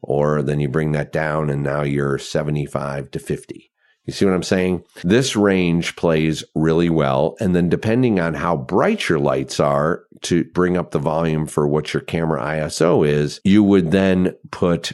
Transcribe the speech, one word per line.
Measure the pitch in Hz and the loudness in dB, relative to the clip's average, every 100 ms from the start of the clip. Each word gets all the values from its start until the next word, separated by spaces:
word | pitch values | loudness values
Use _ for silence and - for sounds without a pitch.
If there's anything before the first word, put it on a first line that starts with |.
Or | - 69 73 76 | -2 0 2 0
then | 69 73 | 0 -2
you | 73 | -2
bring | 69 78 | -2 -2
that | 76 71 | -2 -4
down | 78 78 76 76 | -4 -4 -2 -2
and | 71 | -2
now | 71 71 | -4 -4
you're | 73 71 71 69 | -2 -2 -2 -4
seventy-five | - 78 76 76 71 71 71 69 65 | -4 -4 -4 -4 -4 -6 -6 -8 -10
to | - | -12
fifty. | - - - - _ _ _ _ | -8 -10 -10 -20 _ _ _ _
You | - | -14
see | - 98 | -2 0
what | |
I'm | 92 | 0
saying? | 85 98 92 90 - - | 0 0 0 -2 -6 -8
This | 87 113 135 | 2 2 2
range | 110 101 95 87 85 82 - | 2 4 4 2 0 -2 -2
plays | 85 80 80 78 - | 0 2 2 -2 -6
really | - 80 80 87 | -2 0 2 2
well. | 80 71 65 78 - | 2 2 2 0 -2
And | 101 87 | 0 2
then | 87 | 2
depending | 73 110 117 127 101 | 0 0 2 2 2
on | 82 | 0
how | 73 85 | -2 -2
bright | 82 64 98 165 214 - | -4 -2 0 2 0 0
your | 82 | 0
lights | 71 67 65 - | 2 -2 -4 -2
are | 76 71 76 87 _ - | 0 2 0 -2 _ -14
to | - 87 76 | -2 -2 0
bring | - 90 90 | 0 0 0
up | 85 | -2
the | 80 | -4
volume | 73 78 82 78 78 | -2 0 0 0 -2
for | - 73 | 0 0
what | 73 73 | 0 -2
your | 73 | -6
camera | - 87 82 76 | -4 -4 -2 -2
I | 64 78 | -2 -4
S | 76 - | -4 0
O | 80 151 | 2 4
is, | 76 73 73 - | 2 2 0 -2
you | - 101 | 2 4
would | 101 98 85 | 6 4 4
then | 95 95 92 90 - - | 2 2 2 0 -2 -16
put | - 90 85 - | -2 0 0 -4